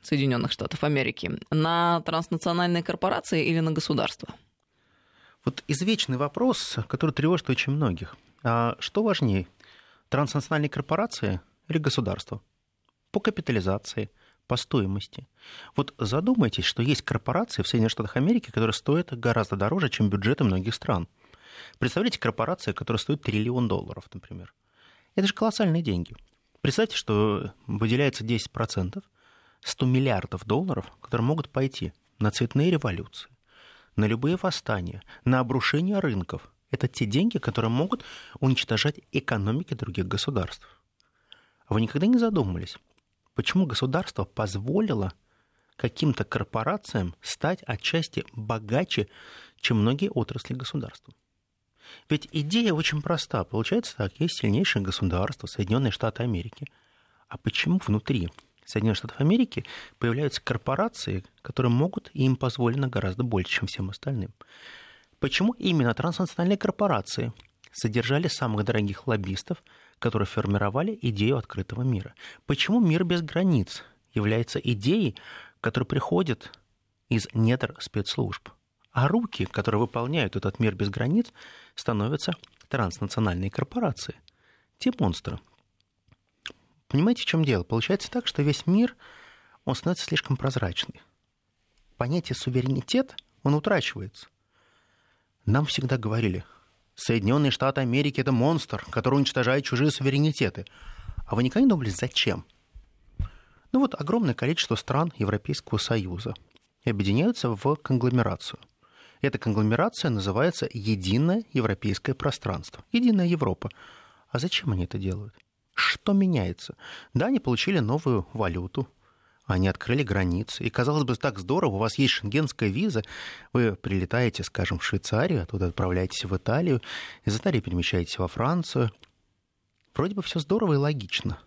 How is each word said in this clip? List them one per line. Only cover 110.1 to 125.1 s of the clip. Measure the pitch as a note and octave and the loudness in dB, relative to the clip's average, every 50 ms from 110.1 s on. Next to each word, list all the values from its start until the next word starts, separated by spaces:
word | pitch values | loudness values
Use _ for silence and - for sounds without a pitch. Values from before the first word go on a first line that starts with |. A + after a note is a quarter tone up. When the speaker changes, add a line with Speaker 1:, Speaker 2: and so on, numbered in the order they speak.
| A#2 G#2 F#2+ G2+ F#2 A2 C#3+ F3 E3+ - - - | 0 0 0 0 0 2 2 2 0 -2 -6 -6
Speaker 2:
Единое | - A#2 G2 G#2+ A2 G2 F#2 F#2 G2+ A#2+ D3 E3+ F#3 A3+ A3 _ | -6 -4 0 0 0 0 2 2 2 4 4 4 2 0 -2 _
Европейское | - C3+ A2+ G#2+ G2 - - G#2 G#2 - _ - C3 | -2 0 2 2 0 0 0 -2 -2 -2 _ -4 -4
Пространство, | - - - - - - - F#2 F2 E2 - - - - _ - | 0 -2 -2 -2 -2 -4 -4 -4 -4 -8 -12 -18 -20 -14 _ 0
Единая | A#3+ B3 A#3+ A3 F#3+ F3+ | 2 4 4 4 4 4
Европа. | E3+ F3 E3 D3 G#2+ F#2 - - - - - - - - - - - _ _ _ _ | 2 2 2 2 0 0 -2 -6 -12 -10 -12 -20 -20 -20 -20 -20 -20 _ _ _ _
А | - A#2+ | -6 -4
зачем | C3+ F#3 - - - D#3 | -2 -2 -2 -2 -2 -2
они | G#2+ F2+ F2 | -2 -2 -2
это | - - | -4 -4
делают? | G2+ F#2+ F#2+ F#2 G2 G2+ G#2+ _ _ _ _ _ _ _ _ _ | -4 -4 -4 -4 -6 -8 -14 _ _ _ _ _ _ _ _ _
Что | - - - - - _ - G3+ | -2 -2 -2 -2 -2 _ 2 4
меняется? | G3 G3 F#3 E3+ B2+ F#2 F2+ F2+ - - - - _ - - - - - - _ | 4 4 4 2 2 0 0 -4 -6 -10 -16 -16 _ -16 -18 -18 -18 -20 -4 _
Да, | B2 E3 | 0 2
они | A3+ C#4 B3 | 2 2 0
получили | - - B2 A2+ - - G3+ F3 | 2 0 0 0 2 2 2 2
новую | A#2 G#2 B2+ D3+ - C3+ B2 G#2 F2 - | 2 2 0 0 2 2 0 0 0 -2
валюту, | - A2+ G#2+ F2+ E2+ F2+ F2+ F#2 _ - C3 - _ _ _ _ _ _ _ _ _ _ _ | -4 -2 -2 0 0 -2 -6 -4 _ -4 -6 -6 _ _ _ _ _ _ _ _ _ _ _
они | - G2+ F2+ F#2 | 0 2 2 4
открыли | F#2+ F#2 - - - A#2+ C#3+ C#3+ | 2 0 -2 -2 -2 0 0 0
границы. | A2+ G2+ G2+ F#2+ F2+ F2 F2+ A2 - - - - | 0 0 0 2 2 0 0 -2 -4 -8 -6 -6
И, | A#2 | -2
казалось | - - B2 C3+ D3 D3+ C#3+ | 0 0 0 2 2 2 2
бы, | B2 A#2+ | 0 0
так | - - D3 G#2 | 0 -2 -4 -4
здорово, | G2 F#2 F2+ C3+ F3+ F#3 C#3 G2 | -4 -4 -2 0 2 2 0 0
у | G2 | 0
вас | A2 A2+ - | -2 -2 2
есть | - C#3 B2 - | 2 2 2 2
шенгенская | - - G2+ G2+ C#3+ D#3 - - - A2+ G#2 | 0 -4 -2 0 0 0 0 -2 -2 -2 0
виза, | F#2+ B2 G3 A3 D3 A2 G#2 - - - - - - - - - | 0 0 -2 0 0 -2 -4 -4 -12 -14 -14 -14 -16 -18 -20 -2
вы | _ B2 A#2+ A2+ G2 | _ 2 2 2 0
прилетаете, | - - - G2 F#2+ F2 - - A#2 B2+ A#2 - - E2+ | -2 -4 -2 0 0 0 0 0 0 0 0 0 -2 -8
скажем, | - _ - F#2+ - F#2+ E2 | -6 _ -2 -2 0 -2 -4
в | - | -2
Швейцарию, | - - F#2+ - - | -2 -2 -2 -2 0